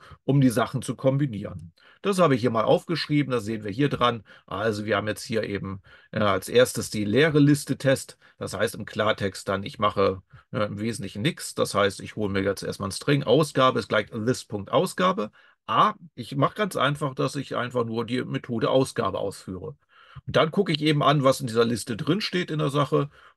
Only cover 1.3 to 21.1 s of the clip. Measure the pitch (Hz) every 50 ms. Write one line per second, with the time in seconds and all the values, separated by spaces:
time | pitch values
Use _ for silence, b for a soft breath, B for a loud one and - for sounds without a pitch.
1.3 | 107 95 104 101 92 - 85 - - b b b b b b 196 202 185 175 151
2.3 | 135 113 110 123 113 113 107 117 143 170 - - 170 143 - - 151 147 143 131
3.3 | 127 120 101 107 113 107 104 104 98 117 147 139 135 - 120 120 117 113 - B
4.3 | B B B B 90 95 107 113 104 107 104 107 104 101 107 107 101 - - -
5.3 | 113 110 - 98 101 95 - 95 98 98 b b b b b b b 110 107 101
6.3 | 95 95 - - - 117 127 - - 117 101 - - 110 107 107 107 127 156 165
7.3 | 143 151 143 143 147 143 - - 135 - - 135 135 - - - - _ b b
8.3 | b b 110 101 98 92 107 113 - - 101 - - 107 107 107 107 - 104 98
9.3 | - - - - 98 98 98 - - - 104 104 - 104 98 98 95 95 - _
10.3 | b b b b - 117 104 104 104 101 107 117 110 - 101 98 - 104 110 160
11.3 | 185 - - - - - 110 - - 98 101 101 - - 101 - - - 107 98
12.3 | 98 98 95 98 95 - - - - - 98 98 - - - - 147 139 143 -
13.3 | 120 151 156 147 - 143 131 127 123 120 104 - 110 107 101 - - 117 107 123
14.3 | 127 - - - 110 104 95 - - 135 180 180 - - 180 185 185 190 104 107
15.3 | b b b b b b _ - 110 127 175 214 - - 170 - _ - 117 -
16.3 | 143 139 135 175 - - 214 185 - 127 120 143 147 147 151 135 131 143 143 131
17.3 | - 143 135 - - 117 120 123 123 123 117 113 110 117 117 107 123 123 120 120
18.3 | 135 131 - - 120 113 117 120 123 131 135 - - - - 95 95 - - 101
19.3 | - - - - 92 92 95 98 - _ B B B B B B B B B B
20.3 | - 123 147 165 - 202 202 170 160 147 147 156 151 147 104 131